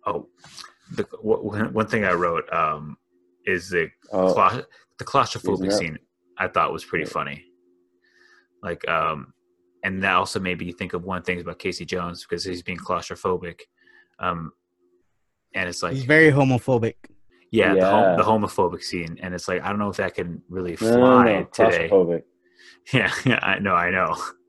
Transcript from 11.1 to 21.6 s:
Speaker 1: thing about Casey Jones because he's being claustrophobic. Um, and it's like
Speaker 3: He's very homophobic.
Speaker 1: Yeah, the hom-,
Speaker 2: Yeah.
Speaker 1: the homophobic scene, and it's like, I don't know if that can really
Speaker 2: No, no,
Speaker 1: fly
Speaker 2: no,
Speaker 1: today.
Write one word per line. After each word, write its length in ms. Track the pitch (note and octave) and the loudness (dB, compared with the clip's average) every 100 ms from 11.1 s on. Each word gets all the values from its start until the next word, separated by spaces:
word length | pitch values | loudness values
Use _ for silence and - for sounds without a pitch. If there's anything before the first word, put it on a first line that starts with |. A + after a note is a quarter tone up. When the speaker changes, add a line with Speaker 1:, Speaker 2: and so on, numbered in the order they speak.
| F#2 | -8
Speaker 1:
thing 180 | - F2+ | -4 -6
about 160 | E2+ D#2+ | -6 -8
Casey 240 | F#2+ F2 F2 | -8 -8 -8
Jones 380 | F#2 F2 E2+ | -6 -6 -10
because 200 | - E2+ | -10 -8
he's 180 | F#2 F2 | -8 -10
being 160 | F2 F2+ | -8 -12
claustrophobic. 840 | F#2+ F2+ - F2+ F#2+ F2+ F2 E2+ - _ _ _ _ _ | -4 -6 -6 -6 -2 -4 -6 -16 -20 _ _ _ _ _
Um, 340 | F2+ F2 E2 _ _ _ _ _ _ _ _ _ _ F#2+ | -6 -6 -10 _ _ _ _ _ _ _ _ _ _ -6
and 120 | F#2 | -6
it's 140 | F2 | -4
like 100 | F2 | -6
Speaker 3:
He's 120 | C3+ B2+ | -4 2
very 260 | D3+ D#3+ | 6 8
homophobic. 640 | C#3 C3+ B2+ - B2 A2+ - - _ _ _ _ | 6 4 2 2 0 0 -6 -20 _ _ _ _
Speaker 1:
Yeah, 220 | A2 F#2 F#2 | 2 4 4
the 100 | F#2 | 4
hom-, 180 | G#2+ | 6
Speaker 2:
Yeah. 120 | G2 F2 | 4 4
Speaker 1:
the 60 | |
homophobic 600 | G#2 A2 G2 - F2+ E2+ | 4 2 0 0 -2 -2
scene, 340 | - F#2 E2 E2 | -8 -6 -8 -10
and 120 | F#2 | -10
it's 140 | F2+ - | -8 -4
like, 140 | F2+ | -4
I 60 | D#2+ | -2
don't 100 | G#2 | -4
know 80 | G#2 | -4
if 60 | F#2 | -2
that 160 | F#2+ - | -4 -4
can 260 | F2 E2+ _ | -8 -10 _
really 260 | F2+ F2+ E2 | -8 -8 -2
Speaker 2:
No, 60 | A2+ | 2
no, 80 | A#2+ | 6
Speaker 1:
fly 360 | B2+ B2+ A#2+ G2 | 8 8 6 2
Speaker 2:
no, 40 | F2+ | -2
Speaker 1:
today. 420 | - | 2